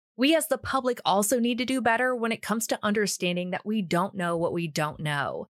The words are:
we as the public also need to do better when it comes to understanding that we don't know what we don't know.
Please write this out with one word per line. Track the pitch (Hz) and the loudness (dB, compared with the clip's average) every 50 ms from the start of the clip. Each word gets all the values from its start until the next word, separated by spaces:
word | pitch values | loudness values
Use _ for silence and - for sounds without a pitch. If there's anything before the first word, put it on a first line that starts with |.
| _ _ _ 214 | _ _ _ 0
we | 254 285 330 | 2 4 4
as | 320 302 - | 4 2 2
the | 269 254 | -2 -2
public | - - - 269 240 254 240 - - | -2 -2 -2 0 0 0 -2 0 0
also | - 185 202 208 - 269 240 | 2 2 4 4 4 2 2
need | 233 240 247 226 | 2 2 0 0
to | 254 | 0
do | 226 262 262 | 0 0 0
better | 226 240 226 226 254 254 254 | 2 2 2 2 2 0 0
when | 240 226 226 | 0 -2 -2
it | 226 - | -2 -2
comes | - - 208 226 - | -4 -2 -2 -2 -2
to | - 254 - | -2 -2 -2
understanding | - 208 208 220 208 190 - - 196 175 175 180 180 180 | 0 0 0 2 0 0 -2 -2 -2 0 0 -2 -2 -4
that | 185 - - 208 | -4 -6 -4 -2
we | 214 220 190 | -2 -2 0
don't | 156 175 170 185 196 - | 0 2 0 0 0 -2
know | 196 175 170 170 | -2 -2 0 0
what | 165 170 - - | 0 0 0 0
we | 175 170 160 | -2 -2 -2
don't | 139 165 151 151 - - | -2 -2 -2 -2 -4 -4
know. | 156 151 147 143 131 85 65 78 - - _ _ | -4 -2 -2 -2 -2 -2 -4 -6 -8 -12 _ _